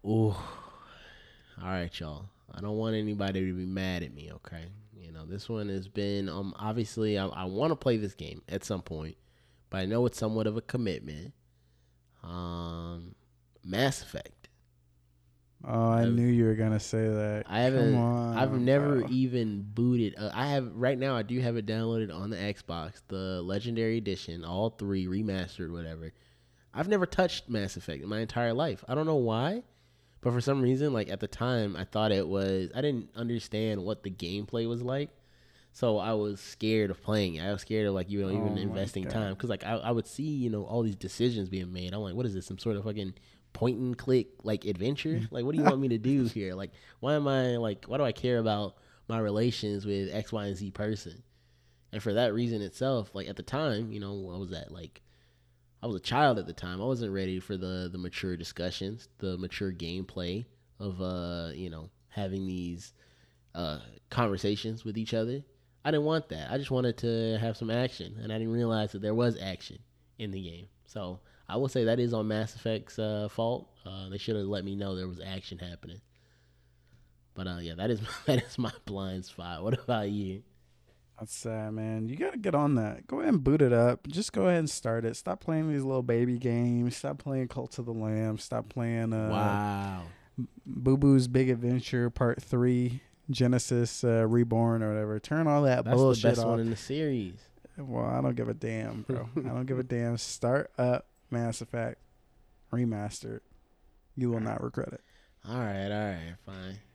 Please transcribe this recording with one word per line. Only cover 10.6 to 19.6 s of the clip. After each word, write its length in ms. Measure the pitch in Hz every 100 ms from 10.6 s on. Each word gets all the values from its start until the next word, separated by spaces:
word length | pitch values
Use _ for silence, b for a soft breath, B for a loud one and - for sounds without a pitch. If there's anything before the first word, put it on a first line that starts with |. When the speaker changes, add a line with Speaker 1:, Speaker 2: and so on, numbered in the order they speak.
Speaker 1:
commitment. 720 | - 123 110 80 73 76 90 - _ _ _ _ _ _ _ _
Um, 920 | 85 87 87 85 85 85 85 85 85 - _ _ _ _
Mass 380 | 87 98 135 131
Effect. 480 | - - - - - _ _ _ _ _ _ _ _ _ _ _ 135
Speaker 2:
Oh, 220 | 113 113
I 140 | 117
Speaker 1:
I've, 100 | 117
Speaker 2:
knew 120 | 117 120
you 180 | 120 110
were 100 | 110
gonna 240 | 110 107
say 260 | - 113 110
that. 360 | 107 104 104 -
Speaker 1:
I 120 | 104
haven't, 300 | 123 131 117
Speaker 2:
Come 80 | 120
on, 360 | 117 120 117 117
Speaker 1:
I've 160 | 135
never 460 | 135 123 143 143 135
Speaker 2:
bro. 60 | 113
Speaker 1:
even 500 | 127 131 123 113 101